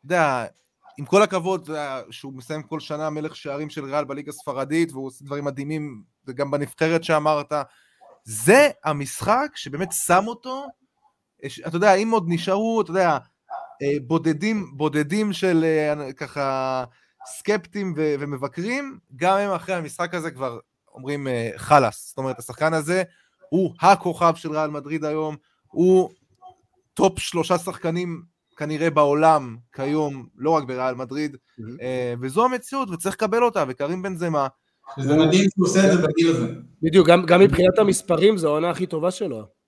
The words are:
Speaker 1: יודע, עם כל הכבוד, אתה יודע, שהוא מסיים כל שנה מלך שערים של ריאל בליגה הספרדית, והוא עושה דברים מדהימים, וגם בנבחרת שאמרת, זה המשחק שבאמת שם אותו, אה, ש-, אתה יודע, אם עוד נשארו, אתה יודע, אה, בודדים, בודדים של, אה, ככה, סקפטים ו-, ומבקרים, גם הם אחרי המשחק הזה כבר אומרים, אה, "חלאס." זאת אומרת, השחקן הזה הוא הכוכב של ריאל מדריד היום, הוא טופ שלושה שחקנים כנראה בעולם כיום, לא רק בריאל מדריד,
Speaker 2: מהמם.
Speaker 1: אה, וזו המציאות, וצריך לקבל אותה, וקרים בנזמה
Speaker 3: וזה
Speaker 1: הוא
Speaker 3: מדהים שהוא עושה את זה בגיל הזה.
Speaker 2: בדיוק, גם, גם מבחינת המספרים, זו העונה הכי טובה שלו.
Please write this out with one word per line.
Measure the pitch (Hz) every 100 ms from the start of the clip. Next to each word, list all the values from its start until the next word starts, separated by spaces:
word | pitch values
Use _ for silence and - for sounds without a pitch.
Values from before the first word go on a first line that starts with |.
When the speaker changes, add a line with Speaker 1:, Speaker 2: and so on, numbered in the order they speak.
Speaker 1:
יודע, | 135 175 151 127 110 _ _ _ - -
עם |
כל | 143 190
הכבוד, | 208 190 175 185
אתה | 135
יודע, | 156 147 131 110
שהוא | 113 139
מסיים | 131 120 156
כל | 156 156
שנה | - 151 156
מלך | 151 151 151
שערים | 151 139 151
של | 151
ריאל | 139 143
בליגה | 135 139 143
הספרדית, | 143 - 131 135 160 165
והוא | 131 135
עושה | 127
דברים | 139 143
מדהימים, | 143 135 143 156 151 110 - _ 135
וגם | 127 143
בנבחרת | 143 143 - 160 165
שאמרת, | 165 156 151 151 143 151 131 _ _ _ - _
זה | - 107 123 247 294 -
המשחק | 156 143 143 - - 233 294
שבאמת | - 135 143 185
שם | - - 180 208
אותו, | 233 262 262 277 _ _ _ _ _ _ _
אה, | 139
ש-, | -
אתה | 165 165
יודע, | 208
אם | 190 226
עוד | 226 170
נשארו, | 170 170 196 220 226
אתה | 170
יודע, | 185 175 139 _ _ _ - - -
אה, | 139 147 127
בודדים, | 160 165 151 208 214 151 135
בודדים | 151 151 147 202 214
של, | 170 185 165
אה, | 160 156 151 151 139
ככה, | 135 139 147 135 135 131 131 123 _ _ _ -
סקפטים | - - 208 - 208 190 151
ו-, | 156 143
ומבקרים, | 147 139 139 - 196 262 277 - _ 127
גם | 175 196
הם | 202
אחרי | 175 170
המשחק | 180 156 - 175
הזה | 175 160
כבר | 127 131 117 _ _ _
אומרים, | - 131 143 135
אה, | 120 113 -
"חלאס." | - 151 117 - -
זאת | -
אומרת, | 135 127
השחקן | - 123 156
הזה | 160 151 185 180 _ _ _ _
הוא | 170 180 -
הכוכב | 180 185 185 165 170 165
של | 160
ריאל | 156 156
מדריד | 147 143 160
היום, | 151 156 156 151 _ _ _
הוא | - 180 185 180 _ _ _ - _ _ _ _
טופ | - 196 190
שלושה | - 170 160 180
שחקנים | 175 - 170 165 180 160 - _ _ -
כנראה | 151 151 165
בעולם | 151 147 147 160 156 123 117 _
כיום, | - 135 151 147 135 120 _
לא | 139
רק | 160
בריאל | 131 127 127
מדריד, | 123 127 135 151 135 _ -
Speaker 2:
מהמם. | 110 123
Speaker 1:
אה, | 127 127 123 120
וזו | 131 147
המציאות, | 247 254 - 269 233
וצריך | 170 196
לקבל | - 214 226
אותה, | 240 202 139
וקרים | 127 143 185
בנזמה | 190 175 175 151 135 _ _ _ - 139
Speaker 3:
וזה | 135
Speaker 1:
הוא | 151 160
Speaker 3:
מדהים | 185 196
שהוא | - 175
עושה | 185 190
את |
זה | 180 156
בגיל | 165 165
הזה. | 131 117 - - _
Speaker 2:
בדיוק, | 160 180 165
גם, | 175 170
גם | 175
מבחינת | 196 139 180 185
המספרים, | 208 180 - 165 196 208
זו | 160
העונה | 151 170
הכי | 165 185
טובה | 160 175
שלו. | 185 190 113 104 _